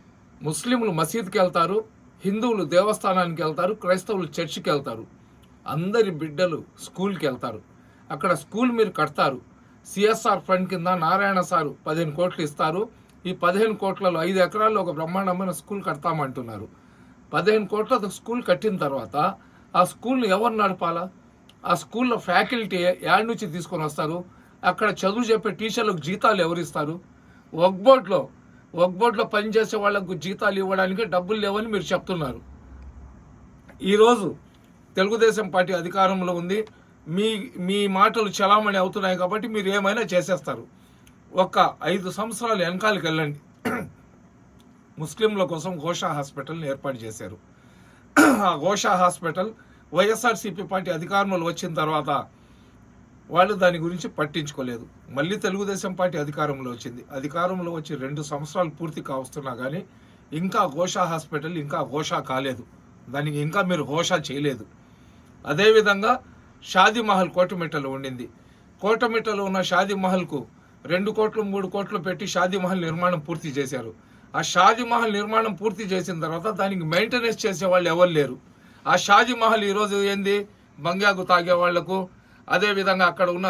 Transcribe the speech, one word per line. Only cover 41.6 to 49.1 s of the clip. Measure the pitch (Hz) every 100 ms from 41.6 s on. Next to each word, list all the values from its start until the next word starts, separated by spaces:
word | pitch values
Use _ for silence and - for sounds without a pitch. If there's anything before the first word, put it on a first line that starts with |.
| 175 -
ఐదు | 156 196 180
సంవత్సరాలు | 190 226 214 233 202
వెనకాలకి | 170 180 214 190 165
వెళ్ళండి. | 160 151 147 - - 240
<clears throat> | 240 165 - - - - - - - - - - -
ముస్లింల | 151 - 220 202
కోసం | 180 160 180 170
ఘోష | 160 170 175
హాస్పిటల్ని | 147 139 139 135 165 147
ఏర్పాటు | 135 139 123
చేశారు. | 113 - 107 - _ _ - - -
<clears throat> | - - - 311 226 190
ఆ | 151
ఘోష | 175 202 220 185
హాస్పిటల్ | 180